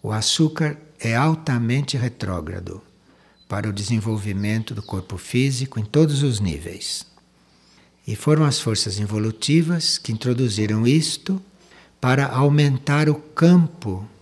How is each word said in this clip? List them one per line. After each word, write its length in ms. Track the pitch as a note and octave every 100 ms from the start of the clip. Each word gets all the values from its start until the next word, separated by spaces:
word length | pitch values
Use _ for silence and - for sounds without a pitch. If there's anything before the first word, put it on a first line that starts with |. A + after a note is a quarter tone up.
O 80 | A2
açúcar 680 | G#2+ - - D#3 D#3 D#3 C#3+ - _
é 160 | A2+
altamente 840 | A#2 D3+ D#3+ D#3+ B2 A#2 B2 C3+ A#2
retrógrado 800 | A#2+ - - F2+ D2+ F#2 F2 E2 _ _ _ _ _ _ _
para 220 | G2+ G#2
o 40 |
desenvolvimento 1000 | G2+ G2+ A2+ A2 A2 G#2 G2 G#2 A2 A2
do 80 | G#2+
corpo 360 | - G2 - F#2+
físico 600 | - B2+ C3+ B2+ C3 A2+
em 60 |
todos 380 | G#2+ D3 D#3 C#3
os 180 | C#3+ G#2+
níveis. 720 | G2 D2 E2 - - - - _ _ _ _ _ _ _ _ _ -
E 100 | G#2+
foram 280 | - D3+
as 140 | D3+ C3+
forças 400 | A#2 G#2 G#2+ F#2+
involutivas 1000 | G#2 G#2+ A2 G#2+ - D#3 E3 F3 - -
que 120 | -
introduziram 760 | A2 B2+ B2 B2+ G2+ G#2+ A2 A#2
isto 540 | D3+ D3+ - - F#3+ - _ _ - _ _
para 260 | B2+ C3 C#3
aumentar 840 | B2 C#3+ D3 D3 C3 - D3 D3+
o 60 |
campo 960 | D3+ - - E3 F3+ D#3+ - G#2 F#2 G#2 -